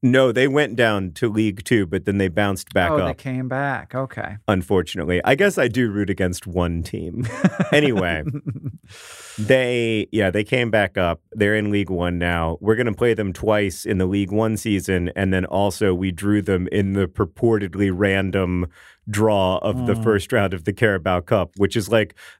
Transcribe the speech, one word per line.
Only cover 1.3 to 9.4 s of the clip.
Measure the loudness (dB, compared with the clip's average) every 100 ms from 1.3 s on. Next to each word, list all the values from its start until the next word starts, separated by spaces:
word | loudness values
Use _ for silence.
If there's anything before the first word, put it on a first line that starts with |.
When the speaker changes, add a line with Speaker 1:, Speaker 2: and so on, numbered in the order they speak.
| 2 0 -2 0
Speaker 1:
Two, | 0 2
but | -2 0
then | 0
they | 0
bounced | 2 0 -2 -2
back | 0 2
Speaker 2:
Oh, | 2
Speaker 1:
up. | -2 -4
Speaker 2:
they |
came | -8 -8 -6
back. | -4 -4 -6 -8
Okay. | -8 -8 -8 -10 -4 0
Speaker 1:
Unfortunately. | 0 2 0 0 -4 -2 0 2
I | 4
guess | 2 2
I | 0
do | 0 0
root | 0 -2
against | 0 -2 -2 -4
one | -2 0 -2
team. | -6 -8 -8 -8 -8
Speaker 2:
<laughs> | 0 0 0 0
Speaker 1:
Anyway, | 2 2 0 0 -2 -4 -8 -8 -10 -10 -14 -18 -20 -20 -20 -14
they, | -4